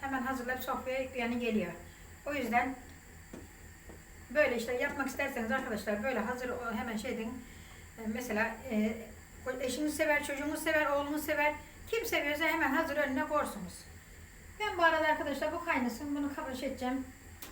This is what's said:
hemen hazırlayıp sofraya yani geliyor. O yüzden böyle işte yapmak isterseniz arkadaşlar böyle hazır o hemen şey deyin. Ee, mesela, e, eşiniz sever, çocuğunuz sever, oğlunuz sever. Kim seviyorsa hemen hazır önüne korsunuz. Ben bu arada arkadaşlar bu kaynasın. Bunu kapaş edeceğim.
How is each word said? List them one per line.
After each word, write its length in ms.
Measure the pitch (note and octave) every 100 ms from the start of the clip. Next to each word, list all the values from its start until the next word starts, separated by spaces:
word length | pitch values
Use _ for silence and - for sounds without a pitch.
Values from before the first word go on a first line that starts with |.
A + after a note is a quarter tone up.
hemen 200 | C4+ B3
hazırlayıp 420 | B3 B3+ A#3+ B3+
sofraya 440 | - B3 C4 C4 B3+ B3+
yani 240 | A#3 A#3+
geliyor. 320 | A#3 G#3+ E3+ - - - - - C#4
O 80 |
yüzden 420 | C#4+ A#3 A#3+ C4 C4+ - - - - - - - - - - - - - - -
böyle 280 | C4 C4+ A#3+
işte 160 | A#3+
yapmak 340 | B3 C#4+ C#4+ C4+
isterseniz 440 | - C#4 A#3+ A3
arkadaşlar 520 | C4 C4 G#3 - G#3
böyle 160 | C4+ A3+
hazır 300 | A3 B3 B3
o 260 | A#3+ A#3 G#3+
hemen 200 | A#3 G#3+
şey 200 | C4 G#3+
deyin. 260 | A3+ - - - - - - -
Ee, 40 | A3
mesela, 420 | B3 - G#3+ A3 - -
e, 220 | G#3+ A3 - - - - - B3+ C4
eşiniz 340 | C4+ - D4+ C#4+
sever, 280 | D#4 D4
çocuğunuz 400 | C#4+ C#4 D4 D#4
sever, 220 | D#4+ D#4 D4
oğlunuz 400 | C#4+ C#4+ D4+ D#4
sever. 280 | D4+ D4 D4 - - -
Kim 140 | A4+ -
seviyorsa 400 | E4 D4 D4 D#4+
hemen 300 | D#4+ C#4 D4+
hazır 220 | D4+ C#4+
önüne 300 | C#4 C4 D4+
korsunuz. 460 | D4 A3 G3+ F3+ - - - - - - - - -
Ben 180 | G#4 F#4
bu 60 |
arada 240 | E4 D#4+ D#4
arkadaşlar 460 | D4+ D4+ B3+ D4+
bu 120 | E4 E4+
kaynasın. 500 | C#4+ A#3+ - D4 C#4+
Bunu 200 | C#4+ D#4
kapaş 280 | C4+ B3+
edeceğim. 420 | C#4 - B3+ C4 - - - - -